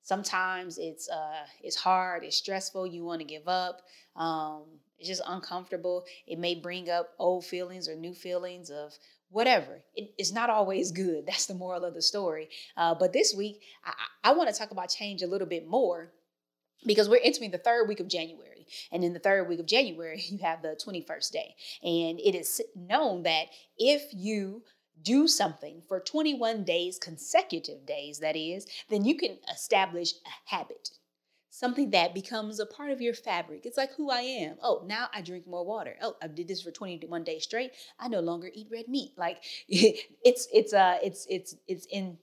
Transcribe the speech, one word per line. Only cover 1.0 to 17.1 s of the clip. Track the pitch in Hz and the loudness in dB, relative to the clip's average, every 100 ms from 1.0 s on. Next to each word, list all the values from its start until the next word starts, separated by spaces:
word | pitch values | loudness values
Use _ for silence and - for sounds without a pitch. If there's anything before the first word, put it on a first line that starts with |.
| - | -8
uh, | 165 156 156 147 - | -6 -6 -8 -12 -14
it's | - - | -8 -2
hard, | 185 185 185 175 | 4 4 2 -4
it's | - - | -2 -2
stressful, | - 190 190 190 185 | -2 -4 -4 -6 -6
you | 170 170 | -6 -8
wanna | 170 151 | -8 -8
give | 156 156 | -10 -2
up, | 185 180 180 _ - _ 175 | 0 -2 -8 _ -20 _ -4
um, | 165 160 156 151 156 160 _ _ | -2 0 -2 -8 -16 -20 _ _
it's | 175 | -8
just | 185 - | -6 -6
uncomfortable. | 180 - 180 185 180 175 180 180 - - | -8 -6 -8 -6 -4 -2 -4 -6 -20 -10
It | 165 | -4
may | 175 175 | -2 -2
bring | 170 180 175 | -4 -8 -2
up | 170 170 - | -2 -2 0
old | 185 185 175 | 2 2 -2
feelings | 180 180 185 160 | -6 -6 -8 -8
or | 160 | -8
new | 170 175 | -10 -10
feelings | 180 180 180 180 170 | -4 -4 -4 -12 -12
of | 147 147 - - _ _ | -12 -12 -16 -20 _ _
whatever. | 196 247 226 139 - _ | 0 4 4 2 -14 _
It, | - 208 - | -10 -10 -4
it's | 196 | -2
not | 214 233 | 0 2
always | 220 196 190 180 | 4 4 2 0
good. | 170 190 160 180 | 0 0 0 -2
That's | - - | -4 -4
the | |
moral | 185 180 180 175 | -4 -6 -4 -4
of | |
the | 170 | 0
story. | - 208 185 156 156 - - - | 0 0 -2 -4 -8 -14 -14 0
Uh, | 170 165 | 2 4
but | 185 | 4
this | 254 427 196 | 4 4 2
week, | 208 208 - - - | -4 -6 -20 -16 -12
I, | - - - | -8 -10 2
I, | 214 | 6
I | |
wanna | 302 294 | 6 6
talk | 208 214 | 0 -6
about | 196 180 | -6 -6
change | - 208 196 | -4 -4 -4
a | 180 | -2
little | 190 180 | -2 -2
bit | 170 165 | -4 0
more | 220 220 170 170 _ _ _ _ _ _ _ - | 2 4 0 -6 _ _ _ _ _ _ _ 4
because | 208 | 6
we're | 208 | 8